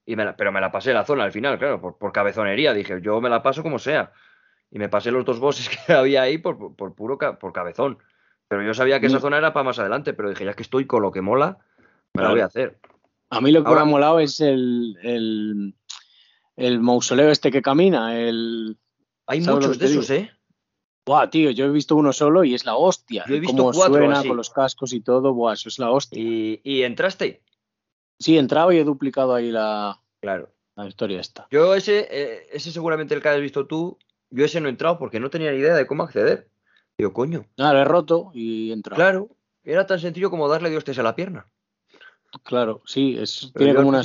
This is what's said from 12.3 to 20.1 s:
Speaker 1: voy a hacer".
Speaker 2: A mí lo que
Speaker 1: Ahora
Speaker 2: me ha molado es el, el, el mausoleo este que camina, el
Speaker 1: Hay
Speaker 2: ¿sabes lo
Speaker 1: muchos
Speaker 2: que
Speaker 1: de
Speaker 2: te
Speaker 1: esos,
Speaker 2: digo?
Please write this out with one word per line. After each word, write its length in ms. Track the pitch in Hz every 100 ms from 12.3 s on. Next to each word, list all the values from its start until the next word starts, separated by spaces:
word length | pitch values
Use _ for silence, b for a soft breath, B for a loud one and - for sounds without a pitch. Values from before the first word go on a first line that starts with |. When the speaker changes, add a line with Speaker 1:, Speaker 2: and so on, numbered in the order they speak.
Speaker 1:
voy 80 | 117
a 40 | 92
hacer". 320 | 120 131 - - _ _ _ -
Speaker 2:
A 120 | 117
mí 100 | 135
lo 120 | 160
que 40 | 147
Speaker 1:
Ahora 120 | 156
Speaker 2:
me 60 | 151
ha 20 |
molado 280 | 143 147 165
es 200 | 147 -
el, 580 | 151 135 123 120 117 92
el, 760 | 107 120 113 110 107 104 101 - - B B B B B B -
el 240 | 127 120
mausoleo 500 | 120 120 - 127 151
este 200 | 143 147
que 100 | 135
camina, 540 | 131 143 190 151 113 117
el 600 | 117 117 117 113 110 110 _ _ _ _ -
Speaker 1:
Hay 140 | 147
Speaker 2:
¿sabes 80 | 170
lo 60 | 139 135
Speaker 1:
muchos 60 |
Speaker 2:
que 80 | 127
Speaker 1:
de 60 | 131
Speaker 2:
te 40 |
Speaker 1:
esos, 180 | 147
Speaker 2:
digo? 140 | 113